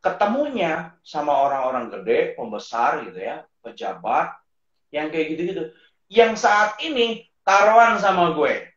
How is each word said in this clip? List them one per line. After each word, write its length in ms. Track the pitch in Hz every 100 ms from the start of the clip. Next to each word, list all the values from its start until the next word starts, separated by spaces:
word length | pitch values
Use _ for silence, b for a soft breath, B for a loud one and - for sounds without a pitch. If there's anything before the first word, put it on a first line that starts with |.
Ketemunya 960 | 185 180 208 254 294 247 170 160 - _
sama 320 | - 156 147 139
orang-orang 540 | 139 135 131 127 113
gede, 400 | 98 95 131 175
pembesar 720 | - 117 107 - 117 127 156
gitu 160 | 107 92
ya, 240 | 98 98 - _
pejabat, 720 | 117 - 101 87 104 135 170 - _ _ _ _ _
yang 240 | 147 156
kayak 240 | 156 156 156
gitu-gitu. 280 | 175 185 - b b _ _
Yang 320 | 208 226 214
saat 400 | 226 208 214 -
ini 480 | 320 269 233 220 - _
taruhan 600 | - 196 208 226 226 208
sama 320 | 196 185 170
gue. 320 | 156 147 - -